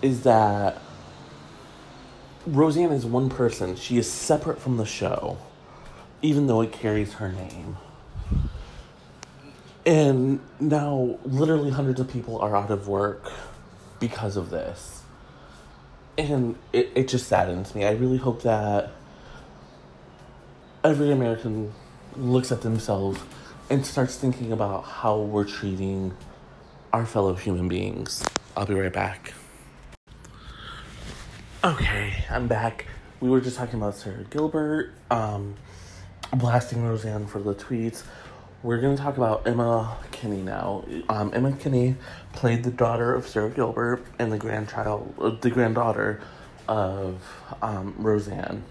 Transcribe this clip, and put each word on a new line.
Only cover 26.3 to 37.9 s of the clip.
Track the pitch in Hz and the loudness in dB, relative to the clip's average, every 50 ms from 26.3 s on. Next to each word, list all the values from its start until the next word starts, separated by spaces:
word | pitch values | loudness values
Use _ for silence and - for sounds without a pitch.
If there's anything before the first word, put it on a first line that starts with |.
| - - - - - - - - - - - - | -18 -20 -20 -20 -20 -20 -20 -20 -20 -20 -4 0
our | - 117 117 | 0 0 0
fellow | 110 - 110 98 95 90 | 0 2 2 4 4 2
human | 92 - 107 92 90 90 | 0 -2 -2 0 0 0
beings. | 90 87 90 98 98 - - - - - - - - - - - - - | 0 0 0 -2 -4 -4 -6 -6 -6 -6 -4 -4 -2 -4 -4 -8 -6 -6
I'll | - 101 | -4 -2
be | 101 101 | 0 0
right | 98 95 92 | 0 0 0
back. | 90 101 98 95 95 - - - - - - - - - - - - - - - - - _ _ - - - - - - - - - - - - - - - - - - - - - - - - - - - - - - - | 0 -2 -2 -2 -4 -8 -12 -16 -16 -16 -20 -20 -20 -20 -20 -20 -20 -20 -20 -20 -20 -20 _ _ -20 -20 -20 -20 -20 -20 -18 -18 -16 -16 -14 -14 -14 -14 -14 -16 -16 -14 -14 -14 -14 -14 -14 -16 -16 -16 -18 -18 -6 0 0
Okay, | 180 156 - - - 107 101 101 101 98 - - - | 0 2 2 0 0 0 0 -2 -4 -2 -4 -4 -2
I'm | 113 120 123 | -2 -2 0
back. | 120 117 107 113 113 - - - - - - - - - - | 0 0 2 0 -2 -2 -4 -14 -14 -14 -16 -18 -18 -10 -2
We | 127 127 | 2 4
were | 131 131 | 4 4
just | 123 127 120 | 4 2 -4
talking | - 127 117 120 113 | -4 -6 -4 -2 -2
about | 107 101 101 | -2 -2 -4
Sarah | - - 104 92 113 104 | -6 -10 -10 -10 -10 -12
Gilbert, | 101 - 143 151 156 156 156 151 151 151 156 - - - - - - | -6 -2 -2 -2 0 0 0 0 0 0 -2 -2 -6 -10 -20 -2 0
um, | 120 113 110 107 104 101 101 101 101 - - - - - - - - - - - - - - - - | 0 0 0 -2 -4 -4 -6 -8 -10 -12 -16 -18 -18 -18 -18 -18 -18 -18 -18 -18 -16 -16 -10 -2 0
blasting | 131 123 120 120 123 120 - 120 117 117 | 2 2 4 4 2 2 2 -2 -2 0
Roseanne | 117 113 110 104 110 107 107 104 | 0 0 -2 -2 -4 -4 -4 -6
for | 101 - 104 | -6 -6 -4
the | 101 104 101 | -2 -2 -2
tweets. | 101 - - 127 113 113 113 | -2 -4 -4 -2 -2 -2 -2